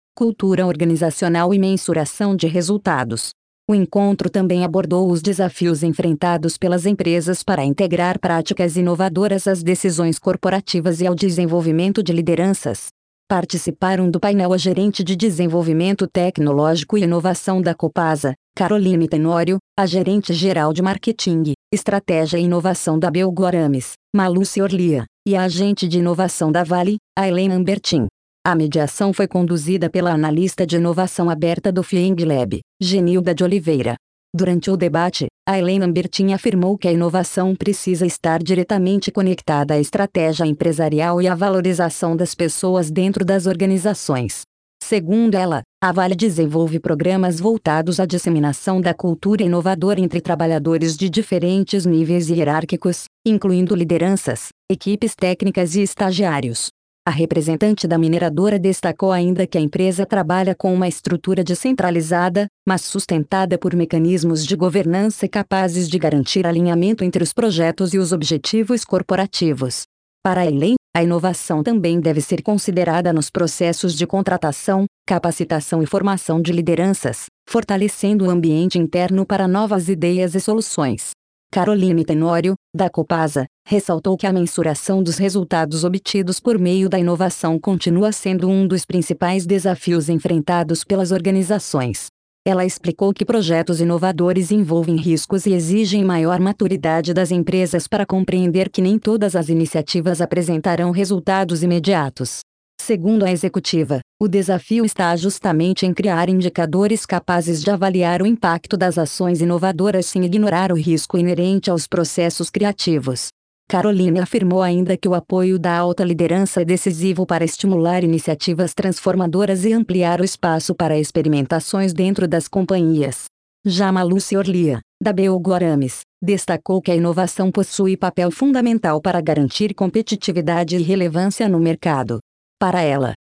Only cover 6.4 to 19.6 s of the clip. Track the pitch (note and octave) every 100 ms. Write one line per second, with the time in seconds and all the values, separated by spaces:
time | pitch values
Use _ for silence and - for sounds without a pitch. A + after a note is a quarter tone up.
6.4 | D#3+ - F#3 F3 F#3 G3+ F3 E3+ E3 F3+
7.4 | - F3 C#3 C#3+ F#3 F3 F3 F3+ F3+ E3
8.4 | D#3+ G3 F3 D#3+ F3 E3+ F#3+ E3 G3+ G3
9.4 | G3 F#3 E3 F#3 F#3+ D#3+ E3+ D#3 - D3
10.4 | F#3 F#3+ - F3+ F3 E3 F3+ F3 G3 E3+
11.4 | E3+ F3 E3 D#3 F#3+ G3+ F3+ E3+ D#3+ E3
12.4 | F#3 F#3+ C3 G2+ - _ _ _ - F#3
13.4 | F3 E3+ - D3+ F#3 F#3 F3+ E3+ G3+ G3+
14.4 | F3+ F#3 F#3 F3+ G3+ G3 F3 F#3 F#3 D#3+
15.4 | F3 F3 E3 D#3+ F#3 G3 F#3+ - F3+ E3+
16.4 | D3 C#3+ D3+ D#3+ D3 G#3 E3+ E3+ F3+ F3
17.4 | - F#3+ F3 D#3+ D#3+ F#3 E3 D#3 C#3+ B2+
18.4 | _ - F#3 G#3+ F#3+ F3 D#3+ D#3 D#3+ E3+
19.4 | E3+ F#3+